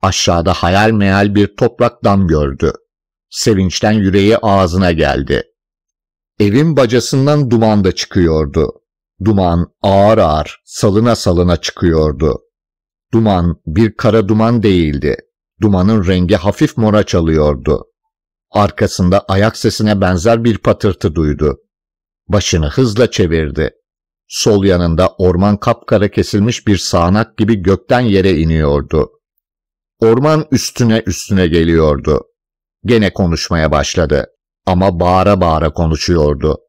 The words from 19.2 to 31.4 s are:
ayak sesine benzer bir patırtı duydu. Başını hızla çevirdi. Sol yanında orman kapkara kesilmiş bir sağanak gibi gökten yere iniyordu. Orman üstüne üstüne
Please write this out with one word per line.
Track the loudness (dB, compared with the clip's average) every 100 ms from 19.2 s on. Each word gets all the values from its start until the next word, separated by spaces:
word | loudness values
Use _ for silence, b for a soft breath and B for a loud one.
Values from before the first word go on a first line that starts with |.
| 0
ayak | -2 -2 -2
sesine | -4 -2 -2 0
benzer | 0 0 0 0
bir | 0 -2
patırtı | -2 0 -2 -2 -4 -2
duydu. | -2 0 -2 -4 _ _ _ _ _ _ _
Başını | -4 -2 -2 -2
hızla | 0 -2 0 -2
çevirdi. | 0 -2 0 -4 -4 -6 _ _ _ _ _ _
Sol | -6 0 2
yanında | 2 0 0 0 -2
orman | 0 0 2 0 0
kapkara | -2 -4 -2 0 0
kesilmiş | -2 -2 0 -2 -2 -2
bir | -2
sağanak | 0 -2 0 0 -2 -4
gibi | -2 0
gökten | 0 -2 _ -2
yere | 2 2 2 0
iniyordu. | 0 0 0 -2 -2 -2 -4 _ _ _ _ _ _ _ _ _
Orman | 0 2 2 0 0
üstüne | -4 -4 -2 0 0 -2
üstüne | -8 -4 0